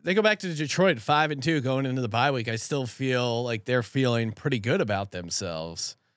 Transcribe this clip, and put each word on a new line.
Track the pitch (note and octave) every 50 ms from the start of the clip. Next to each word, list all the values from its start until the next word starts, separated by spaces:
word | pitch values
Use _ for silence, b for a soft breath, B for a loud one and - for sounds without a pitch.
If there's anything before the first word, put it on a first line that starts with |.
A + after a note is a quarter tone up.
| -
they | E3+ F#3+
go | G#3+
back | G#3 G#3+ G#3+ G#3
to | F#3+ F3+ D#3+
Detroit | D3 D#3 C3 - E3+ F#3+ F#3+ D3 A2+
five | - - D3 D3+ D#3 D3+
and | D3+ C#3 B2
two | E3 E3 C#3+
going | A#2 C3 C3 C3+ C3+
into | C3 B2+ C3
the | B2
bye | G#2+ A2 A#2+ C3 C#3+
week. | C#3 B2 A2
I | A#2 A2+
still | A2+ - - D3 C#3 C3
feel | A#2 - - C3+ C3 B2+ B2 B2 A#2+ A#2 A#2 B2
like | A#2+ A#2 G#2 -
they're | B2+ B2+ B2 A2+
feeling | - - C3+ C3 B2 A#2 A#2 A2+ A2
pretty | G2+ - - D3 C3+ A2+
good | G2 B2 E3 G3
about | D3 G#2 G2+ G2 G2+ F#2+
themselves. | - F2+ F2 E2+ - - G2 F2 D#2+ D#2+ E2 E2+ E2 - - - - _ _ _ _